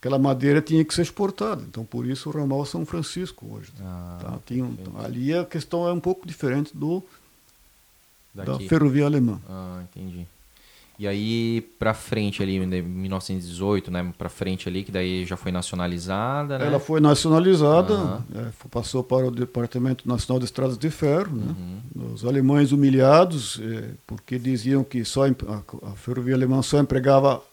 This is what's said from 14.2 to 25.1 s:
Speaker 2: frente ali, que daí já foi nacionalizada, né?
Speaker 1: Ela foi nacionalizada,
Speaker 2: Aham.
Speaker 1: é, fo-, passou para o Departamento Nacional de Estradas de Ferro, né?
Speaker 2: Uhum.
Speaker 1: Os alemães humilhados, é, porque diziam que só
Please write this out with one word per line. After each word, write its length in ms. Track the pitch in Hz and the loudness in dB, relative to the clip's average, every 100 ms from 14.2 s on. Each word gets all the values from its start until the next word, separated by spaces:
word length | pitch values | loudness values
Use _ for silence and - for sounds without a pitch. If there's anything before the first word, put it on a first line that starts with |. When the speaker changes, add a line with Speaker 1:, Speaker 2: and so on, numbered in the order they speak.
| 87 | -10
Speaker 2:
frente 400 | - 87 92 - | -6 -6 -4 -4
ali, 160 | 90 | -6
que 80 | 95 | -4
daí 320 | 92 92 92 | -4 -2 -2
já 120 | 90 90 | -4 -6
foi 140 | 95 | -4
nacionalizada, 1080 | 90 87 90 87 87 90 95 117 143 147 135 | -4 -4 -4 -4 -4 -4 -4 -2 -4 -4 -2
né? 80 | 143 | 0
Speaker 1:
Ela 120 | 143 | 0
foi 220 | - 160 | 0 4
nacionalizada, 960 | 151 131 165 160 180 180 147 160 185 | 6 6 4 4 6 6 6 6 4
Speaker 2:
Aham. 280 | 208 165 98 117 - | 2 0 -4 -8 -8
Speaker 1:
é, 140 | 117 | -10
fo-, 160 | - 123 | -12 -8
passou 340 | 120 117 131 | -6 -4 -4
para 240 | 123 127 127 | 2 2 2
o 40 | |
Departamento 760 | 117 123 - 117 127 127 127 - | -2 -4 -4 -4 -2 0 -2 -2
Nacional 320 | 120 - 127 | -2 0 -2
de 60 | |
Estradas 320 | 123 - 131 120 | -2 -2 -2 -2
de 120 | 151 | -4
Ferro, 440 | 151 151 156 196 | 0 2 2 0
né? 200 | 127 123 95 90 95 123 - | -4 -4 -6 -8 -10 -12 -10
Speaker 2:
Uhum. 160 | 120 | -8
Speaker 1:
Os 120 | 113 | -6
alemães 460 | 117 139 131 143 143 | 0 4 6 6 6
humilhados, 840 | 143 139 131 135 156 185 156 104 - | 6 6 6 8 8 6 0 -6 -8
é, 280 | 110 113 110 135 - | -8 -8 -10 -14 -12
porque 320 | 113 - 127 | -14 -6 -4
diziam 460 | 120 127 117 139 | -2 -2 2 2
que 200 | 131 123 | 2 -4
só 220 | 110 | -2